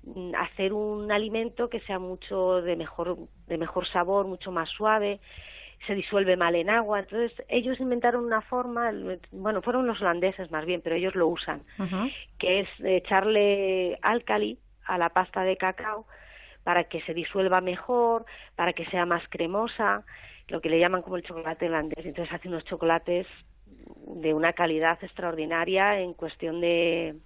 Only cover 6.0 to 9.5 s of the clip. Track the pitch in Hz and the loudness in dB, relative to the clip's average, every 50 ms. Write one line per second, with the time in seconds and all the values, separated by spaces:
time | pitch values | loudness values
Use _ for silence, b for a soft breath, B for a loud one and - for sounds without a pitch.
6 | 180 - 214 196 196 185 185 180 175 170 170 170 170 190 214 233 226 208 214 202 | -2 0 2 2 4 4 4 4 4 4 4 2 2 4 2 2 2 2 0 -2
7 | 190 - 196 226 233 233 - - - - - 247 208 254 262 - 262 254 247 240 | -2 -4 -2 -2 -2 -2 -4 -10 -8 0 0 0 0 0 -2 -2 -2 -2 0 2
8 | 233 240 240 240 240 240 226 220 220 - 254 247 247 247 240 233 240 233 208 196 | 2 2 2 2 0 0 0 -2 -2 -2 -4 -2 -2 -2 -2 -2 -2 -2 -2 -4
9 | 190 185 185 175 - - - 190 190 214 | -6 -6 -8 -8 -10 -16 -14 -4 -2 -2